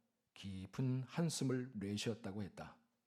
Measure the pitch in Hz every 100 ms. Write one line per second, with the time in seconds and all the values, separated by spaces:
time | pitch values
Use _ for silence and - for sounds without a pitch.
0 | _ _ _ - 98 95 95 - 131 127
1 | 127 - 170 - 135 127 127 110 98 104
2 | 123 107 98 101 147 - - - _ _